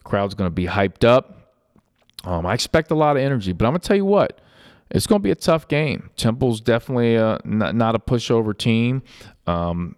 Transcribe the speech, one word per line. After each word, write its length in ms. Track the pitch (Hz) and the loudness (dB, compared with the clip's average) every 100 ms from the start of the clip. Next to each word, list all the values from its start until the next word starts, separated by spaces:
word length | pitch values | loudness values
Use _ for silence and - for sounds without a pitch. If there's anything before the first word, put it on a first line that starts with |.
Crowd's 320 | - 101 101 98 | -6 -2 -2 -2
gonna 160 | 92 | -4
be 160 | 87 90 | -2 -2
hyped 360 | 101 98 - | 0 0 2
up. 520 | 117 127 - - _ _ _ _ _ _ _ - | 4 4 2 -12 _ _ _ _ _ _ _ -14
Um, 220 | 90 85 90 | -6 -4 -2
I 80 | |
expect 380 | 117 - 160 160 | -2 0 -2 0
a 40 | 156 | 0
lot 220 | 151 139 | 2 2
of 60 | |
energy, 280 | 139 131 95 | 0 -2 -4
but 140 | 85 110 | -2 0
I'm 60 | |
gonna 80 | 175 | 0
tell 160 | - 202 | 0 0
you 100 | 196 | 2
what, 360 | 202 117 - _ _ - _ - | 2 0 -4 _ _ -20 _ -6
it's 180 | - - | -2 2
gonna 120 | 208 | 2
be 120 | 196 | 2
a 40 | 165 | 0
tough 340 | - 160 - | 0 0 0
game. 400 | 147 151 - - - | -2 -2 -4 -8 -4
Temple's 420 | 117 123 131 107 | -2 0 0 0
definitely, 560 | 117 113 - 127 117 113 | 0 0 0 0 2 2
uh, 220 | 110 92 - | 2 -2 -4
n-, 320 | 107 85 110 | -2 0 0
not 180 | 113 113 | 0 0
a 40 | |
pushover 560 | - 120 - 117 107 104 | -2 -2 0 0 0 -2
team. 460 | 120 113 120 127 - - - - - | 0 0 0 -2 -8 -18 -20 -12 -4
Um, 480 | 85 85 87 87 | -2 -2 -4 -6